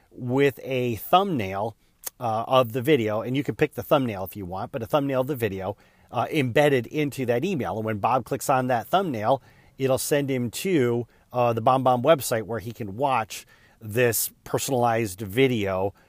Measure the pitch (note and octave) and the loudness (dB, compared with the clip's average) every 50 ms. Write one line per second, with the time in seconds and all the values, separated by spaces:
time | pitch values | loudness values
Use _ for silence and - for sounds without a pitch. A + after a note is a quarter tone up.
0 | _ _ - - B2 B2 B2 C3+ C#3+ C#3+ - - - A#2+ C3+ B2+ B2 B2 A#2 G2+ | _ _ -16 -10 -6 -2 2 4 4 2 2 -2 -6 -4 -2 -2 0 -2 -2 -4
1 | - - - F3+ G3+ G3+ F3 B2+ G2+ F#2+ F#2+ G2 G#2 A2+ - - _ _ _ _ | 0 2 4 4 4 2 0 -2 -2 -4 -4 -4 -4 -6 -6 -10 _ _ _ _
2 | - - - - B2 A#2 A2 A2 A#2 - C3 C3 C3 A2+ A2 C3 A#2 D3 D#3+ B2+ | -16 -16 -12 -6 -4 -2 -2 -2 0 2 4 4 4 2 0 -2 2 2 4 4
3 | A2 G#2 G#2 A2 G#2 A#2+ B2+ C#3 C#3+ - A#2+ - D#3 D3+ - - - - E3 D3 | 2 0 -2 -2 -4 -2 -4 -2 -2 -4 0 0 0 0 0 -6 0 2 2 2
4 | C3 A#2+ G#2 F#2 F#2+ F#2 - G#2+ G2 F2+ F2+ F#2+ A2 - - C#3 A2+ - - D3+ | 2 0 -4 -6 -8 -10 -10 -10 -10 -8 -8 -8 -8 -8 -8 -8 -4 0 0 0
5 | C#3 C#3 C3+ B2+ C3 C3 D3+ B2 A2+ G#2 F#2+ F#2+ F#2 F#2+ G#2 - _ _ _ _ | 0 0 0 0 0 -2 -2 -2 -2 -2 -2 -4 -6 -6 -8 -8 _ _ _ _
6 | _ _ - B2 A#2 - - D#3+ C3 B2 A2 D3+ D3 D3+ C#3 B2+ A#2 - - D3+ | _ _ -4 -4 -4 -2 0 0 0 2 2 4 4 4 4 2 0 -2 -4 -4
7 | D3+ C#3+ B2 - C3 A2 A#2+ A#2+ C#3+ G3 G3 C#3 A2 E2+ F#2 A2 A2 A2 A2 G2+ | -4 -4 -4 -4 -2 0 0 0 0 -2 -2 -4 -4 -4 -4 -4 -4 -4 -2 -2
8 | F#2+ A#2 A#2+ C3+ A2+ - C#3+ C3 - - C3+ C3 B2+ B2+ B2+ A#2 G2+ - - F#3 | 0 0 0 0 0 -2 -6 -4 -2 0 0 0 2 0 -2 -2 -2 0 0 0
9 | G3 F3 B2+ A2 G#2 A2+ C#3 B2+ - _ _ _ _ _ _ - C3+ C3 C3 B2+ | 0 0 -4 -2 0 0 0 0 -2 _ _ _ _ _ _ -4 0 0 0 0
10 | - - D#3 C#3+ C#3+ C3+ C3+ B2+ B2 A#2 - - - G3 F#3 D3+ B2 A#2+ A#2 A#2+ | 0 0 0 0 0 0 -2 -2 -2 -4 -6 -6 -2 0 2 2 2 2 2 0
11 | A#2+ - _ _ _ _ - B2 B2 A#2+ A#2 A2+ A2 C3 B2+ C3 B2+ C3 B2+ B2 | -2 -6 _ _ _ _ -2 0 2 2 2 2 2 4 4 4 4 4 2 4
12 | A#2+ D3 E3 C#3+ - - B2+ A2+ G#2+ F2+ A#2 A2 F2+ A#2+ A2+ - A2+ G2 F#2+ A2 | 4 4 4 4 2 0 -2 -2 -2 -4 -6 -8 -8 -8 -10 -10 -10 -10 -6 -4
13 | C#3 C#3 C3 A#2 A2 - - - - - _ _ _ _ _ _ - A2 G2+ B2 | -2 0 0 0 -2 -4 -8 -14 -16 -18 _ _ _ _ _ _ -14 -6 0 2
14 | B2 A#2+ A2 - - - - _ _ - - B2+ - - C#3 B2 A#2+ A#2 A#2 A2+ | 2 4 4 2 -2 -4 -6 _ _ -4 -4 -4 -2 -2 0 2 2 2 2 0
15 | A#2 G#2 F#2 - A2+ G2 F#2+ A#2+ C3+ C3 B2 A2 G2 F#2+ F#2+ F#2 F#2+ G2+ - _ | -2 -4 -6 -8 -10 -4 2 2 4 4 4 2 0 0 0 0 -2 -2 -4 _
16 | _ | _